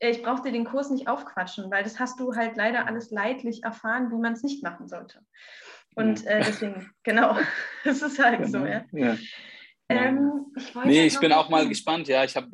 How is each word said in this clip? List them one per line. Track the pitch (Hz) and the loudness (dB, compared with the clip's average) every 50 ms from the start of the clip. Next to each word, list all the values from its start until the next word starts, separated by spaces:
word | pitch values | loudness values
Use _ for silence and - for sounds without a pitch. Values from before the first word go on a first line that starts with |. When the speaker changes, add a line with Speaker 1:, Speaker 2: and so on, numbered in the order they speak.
Speaker 1:
Äh, | - 233 | 0 0
ich | 240 233 | 0 0
brauch | - 226 262 262 | 0 -2 -2 -2
dir | - 269 | -2 -2
den | 233 233 233 | -2 -2 -2
Kurs | 233 254 277 277 285 | -2 -2 -2 -2 -2
nicht | 269 269 - 233 | -2 -2 -2 -2
aufquatschen, | 254 277 - - - 190 180 - - 214 190 190 | -2 -2 -4 -8 -8 -8 -8 -6 -8 -10 -6 -4
weil | 202 196 202 | -2 -2 -2
das | 214 - - | -2 -4 -6
hast | 254 240 - - | -6 -6 -4 -6
du | 254 247 214 | -6 -4 -2
halt | 233 226 226 226 | -2 -2 -2 -2
leider | 220 208 226 240 240 - | 0 0 0 0 0 -2
alles | - 226 233 226 - | -2 -4 -6 -8 -6
leidlich | 220 208 202 233 262 262 - 233 214 - | -4 -2 -2 -2 -2 -4 -6 -8 -8 -6
erfahren, | - 226 220 - - 220 233 254 254 226 | -8 -8 -8 -6 -4 -2 -2 -2 -2 -2
wie | 233 226 | -2 -2
man's | 233 233 226 226 | -2 -2 -2 -4
nicht | - 277 285 285 | -4 -6 -6 -6
machen | - 170 175 - - 185 | -8 -8 -10 -10 -14 -14
sollte. | 180 170 - - - _ _ _ _ - - - - - - - - - _ _ - | -14 -14 -16 -18 -20 _ _ _ _ -20 -20 -20 -20 -20 -20 -20 -20 -20 _ _ -4
Und, | 226 220 220 214 - - | 0 2 2 2 2 0
Speaker 2:
Ja. | 208 | 0
Speaker 1:
äh, | 214 214 208 | 2 2 2
deswegen, | 214 208 - 214 202 196 185 - - _ | 0 -2 -4 -4 -6 -6 -8 -12 -16 _
Speaker 2:
<laughs> | _ - | _ -2
Speaker 1:
genau, | 226 208 226 - - - 311 311 - - - | 2 4 4 4 4 4 2 0 -2 -2 -6
<laughs> | - - - - - | -6 -8 -8 -4 -2
es | 294 262 269 | -2 -2 0
ist | 302 285 - 269 | -2 -2 0 4
halt | 269 240 233 - - | 4 4 4 2 0
so, | 214 202 196 | -2 -2 -2
Speaker 2:
Genau. | 185 | -2
Speaker 1:
ja. | - 208 226 220 - | -2 -4 -6 -6 -6
Speaker 2:
Ja. | 180 151 127 117 113 113 - - - - - - - - - - _ _ _ - | -4 0 0 0 0 0 -4 -12 -16 -16 -18 -20 -20 -20 -20 -20 _ _ _ 0
Speaker 1:
Ähm, | 247 240 254 269 269 277 285 285 294 277 - - - | 2 2 2 2 2 2 2 2 0 -2 -6 -10 -12
Speaker 2:
Ja. | 254 | -14
Speaker 1:
ich | - - - | -14 -12 -6
wollte | 240 254 - | 0 4 6
Speaker 2:
Nee, | 143 160 | 8 8
Speaker 1:
halt | 160 151 | 8 6
Speaker 2:
ich | - | 4
Speaker 1:
noch | - | 4
Speaker 2:
bin | 165 160 | 4 6
Speaker 1:
was | 151 160 | 6 6
Speaker 2:
auch | 156 160 | 4 4
mal | 160 156 | 4 4
Speaker 1:
sagen. | 143 117 | 4 2
Speaker 2:
gespannt, | 104 - - 160 160 170 156 139 | 0 -4 -2 -2 -2 -2 0 2
ja, | 131 131 135 | 2 2 2
ich | 127 - | 2 0
hab, | 135 127 120 | -4 -6 -8